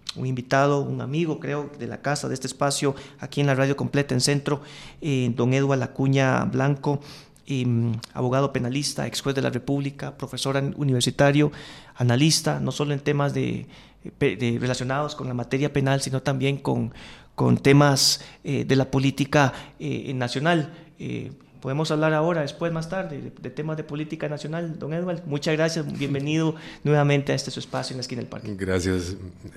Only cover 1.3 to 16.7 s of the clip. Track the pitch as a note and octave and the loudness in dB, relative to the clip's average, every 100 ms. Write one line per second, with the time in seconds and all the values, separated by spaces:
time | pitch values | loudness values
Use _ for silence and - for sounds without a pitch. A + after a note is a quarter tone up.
1.3 | D3 C3+ D3 C#3+ - A#2 - C#3 C#3+ C3 | -2 -4 -6 -6 -10 -10 -6 -4 -2 -2
2.3 | C3 C3 - C#3+ C#3 C#3+ C3+ - - C#3 | -6 -6 -2 -2 2 0 -2 -8 -14 -6
3.3 | - C#3+ C3 C3+ C#3 B2+ C#3+ C#3+ B2+ C#3+ | 0 2 4 2 2 0 0 2 2 2
4.3 | C#3+ C#3+ C#3+ - - - - D#3+ C3+ B2 | 2 2 -2 -4 -18 -18 -8 -2 2 2
5.3 | A#2 B2 C3+ C#3 C3+ B2 - C3+ C3+ C3+ | 2 2 4 4 2 0 0 2 4 4
6.3 | B2 B2+ B2+ C#3 C#3 D3 C#3+ - - - | 4 2 2 2 2 0 -2 -4 -20 -20
7.3 | - - C3+ B2 A#2 A#2 A2 - - B2+ | -20 -4 -2 2 2 2 -2 -6 -4 0
8.3 | C3 C#3 B2+ A#2+ C#3 C#3+ - C3 - C#3+ | 2 2 0 -2 -2 -4 -4 -6 -4 -2
9.3 | C3+ B2+ B2 - C#3+ C#3 C#3 C#3 C#3 C3+ | 0 0 -2 -2 -2 -2 -6 -12 -10 -10
10.3 | B2+ C#3 C#3 C#3 - D3 B2 A#2+ - C#3+ | -6 -2 0 -2 -2 0 2 2 4 4
11.3 | C#3+ D3 - - - - - B2+ A#2+ D#3 | 6 4 2 -16 -18 -18 -2 2 6 6
12.3 | - D#3 D3 C3+ - D3 C#3 C#3+ C#3+ C#3+ | 4 0 -2 -2 -2 -2 -2 0 0 0
13.3 | C3 B2 A#2+ A#2 - - - - - C#3 | 0 -2 -4 -8 -18 -20 -20 -16 0 0
14.3 | F#2+ A#2+ A#2 B2+ B2 B2+ C3+ D3+ - B2+ | 2 0 0 0 -2 -2 -2 -4 -6 -6
15.3 | B2 A#2+ C3+ D3 D3 C3+ C#3 C3+ C3 - | -6 -2 0 0 2 2 2 0 -2 0
16.3 | C3+ C3+ C#3 C3+ | 0 0 0 -2